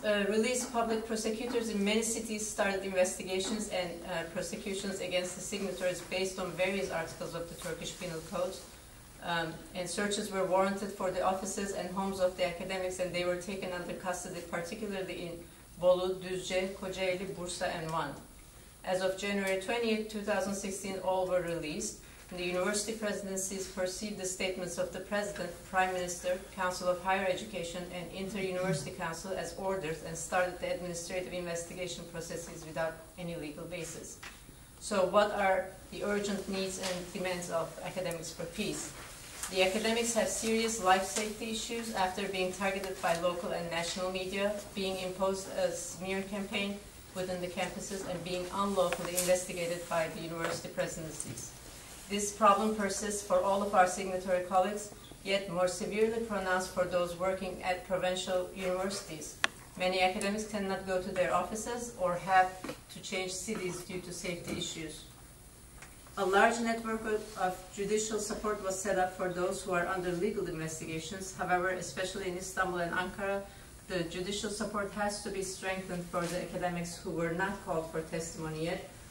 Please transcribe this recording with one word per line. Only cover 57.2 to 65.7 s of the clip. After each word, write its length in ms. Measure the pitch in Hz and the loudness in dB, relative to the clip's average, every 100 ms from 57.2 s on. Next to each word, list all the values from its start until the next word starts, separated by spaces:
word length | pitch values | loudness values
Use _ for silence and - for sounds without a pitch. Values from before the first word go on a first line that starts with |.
| 190 190 190 - | 0 2 -2 -2
at 220 | 185 185 - | 0 -2 0
provincial 640 | 185 185 185 190 180 180 202 | 2 2 2 2 2 0 -2
universities. 800 | 185 185 190 202 - 156 147 - - - - - | 0 2 0 -2 -6 -8 -8 -2 -2 -2 -14 -2
Many 220 | 185 190 | 2 4
academics 440 | 185 214 202 214 214 | 4 4 0 0 -2
cannot 400 | 208 196 185 190 | -2 0 0 0
go 140 | 185 | 0
to 100 | 185 | 2
their 220 | 185 170 | 2 4
offices 600 | 180 - 220 240 240 - - | 4 2 -2 -4 -4 -4 0
or 160 | 180 175 | 0 2
have 340 | 170 190 185 - | 6 8 8 4
to 380 | - - - - | -8 -8 -10 -12
change 300 | - 190 185 | -4 -2 -2
cities 500 | - - 185 180 156 | -4 -4 -2 -2 -4
due 180 | - 180 | -6 -6
to 140 | 175 | -6
safety 440 | - 185 170 - 170 | -6 -4 -4 -4 -2
issues. 460 | - 160 160 156 - - - - - - - | -2 -4 -8 -8 -14 -16 -18 -18 -20 -20 -18